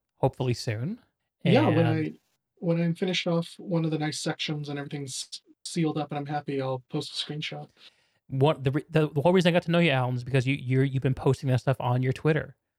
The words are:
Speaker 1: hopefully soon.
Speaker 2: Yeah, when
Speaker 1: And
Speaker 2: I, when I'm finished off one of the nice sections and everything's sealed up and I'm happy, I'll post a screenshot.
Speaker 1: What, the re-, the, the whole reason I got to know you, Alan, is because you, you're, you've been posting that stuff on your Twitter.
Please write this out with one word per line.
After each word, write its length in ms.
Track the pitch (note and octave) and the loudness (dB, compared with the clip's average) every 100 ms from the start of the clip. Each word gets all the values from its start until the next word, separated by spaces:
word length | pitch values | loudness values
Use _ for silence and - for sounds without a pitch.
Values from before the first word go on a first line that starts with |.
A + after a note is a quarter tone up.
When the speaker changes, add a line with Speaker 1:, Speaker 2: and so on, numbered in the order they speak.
| _ - | _ -2
Speaker 1:
hopefully 320 | C3+ - C3 | -2 -2 -4
soon. 460 | A#2 - A2 C#3+ A#3 _ _ _ _ | -2 -4 -6 -6 -8 _ _ _ _
Speaker 2:
Yeah, 240 | E3+ A#3 D#4 | 4 4 6
when 180 | D#3+ E3 | 4 2
Speaker 1:
And 20 | |
Speaker 2:
I, 240 | D#3+ D#3 - _ _ _ - | 0 -2 -8 _ _ _ -8
when 220 | F3 E3 | -2 0
I'm 140 | E3+ E3 | 0 -2
finished 320 | F#3 F3 F3+ | -2 -2 0
off 260 | E3+ E3+ - | -2 -2 -10
one 260 | G#3 E3+ | -4 -2
of 80 | D#3+ | 0
the 60 | D#3 | -2
nice 220 | D3+ D#3 | -4 -4
sections 480 | E3 D3+ - D3 D3 | -6 -6 -6 -6 -6
and 100 | C#3+ | -8
everything's 640 | C#3+ D3 C#3 - - - _ _ - | -8 -10 -8 -10 -12 -16 _ _ -8
sealed 320 | F3 D#3 D3+ | -2 -2 -2
up 140 | C#3+ | -4
and 40 | D3 | -6
I'm 60 | C#3+ | -6
happy, 360 | D3 C#3+ C#3 | -6 -4 -4
I'll 200 | C3 C3 - | -2 -6 -6
post 220 | D3+ C#3+ | -8 -6
a 140 | - - | -8 -8
screenshot. 340 | D3 - - - _ - _ _ _ - | -8 -8 -10 -16 _ -20 _ _ _ -8
Speaker 1:
What, 340 | C3+ C#3+ D#3 | 2 2 2
the 80 | C3+ | 0
re-, 140 | C#3+ - | -2 0
the, 200 | D#3 D3+ | 0 2
the 100 | D3+ | 2
whole 140 | E3+ | 4
reason 160 | F#3+ F3 | 4 6
I 20 | |
got 120 | E3+ | 2
to 80 | - | 2
know 80 | E3+ | 4
you, 120 | E3+ | 4
Alan, 240 | C3+ B2+ B2 | 2 0 -2
is 80 | |
because 240 | B2 C3+ B2+ | 0 0 2
you, 80 | C#3+ | -2
you're, 300 | B2+ C3 C#3 | 0 2 2
you've 180 | C3 | 2
been 100 | C3+ | 0
posting 360 | B2+ D3+ C3 C#3 | 0 2 2 2
that 100 | B2+ | 0
stuff 160 | - C3 | 2 0
on 200 | B2+ B2+ | 0 2
your 120 | B2+ | 0
Twitter. 420 | - D3+ D3+ - - _ | 0 2 0 -2 -12 _